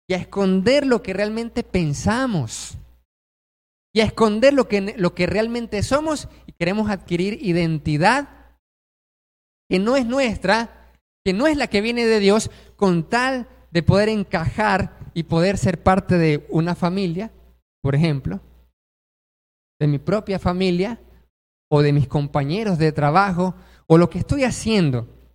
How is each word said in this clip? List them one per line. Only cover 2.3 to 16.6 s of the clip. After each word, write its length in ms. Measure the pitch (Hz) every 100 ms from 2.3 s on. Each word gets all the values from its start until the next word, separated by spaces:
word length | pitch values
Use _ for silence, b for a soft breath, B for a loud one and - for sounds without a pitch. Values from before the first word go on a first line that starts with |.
| 185 110 - - - - _ _ _ _ _ _ _ _ _ _
Y 80 | 208
a 40 | 214
esconder 480 | - 220 208 269
lo 140 | 277 233
que, 280 | 202 196 220
lo 160 | 175
que 140 | 175 180
realmente 560 | 190 226 233 233 208
somos. 440 | 196 277 311 302 - b b
Y 60 |
queremos 360 | - 170 208 214
adquirir 480 | 196 - 175 190 233
identidad 1160 | 240 170 165 156 156 147 185 262 285 - - _ _ _ _ _ _ _ _ _ _ _ -
que 80 | 185
no 180 | 208 269
es 100 | 233
nuestra, 840 | 262 254 190 180 220 233 - - _ _ _
que 100 | 196
no 120 | 185 294
es 100 | 294
la 120 | 240
que 140 | 202
viene 240 | 220 240 233
de 140 | 220
Dios, 300 | 196 214 - B B -
con 320 | 196 175 156
tal 400 | 233 262 262 233 - -
de 120 | 170
poder 260 | - 190 214
encajar 1000 | 214 190 175 165 - 214 196 208 - -
y 100 | 170
poder 340 | 165 165 180 196
ser 260 | 196 170
parte 340 | - 190 - 180
de 280 | 160 147 -
una 260 | 160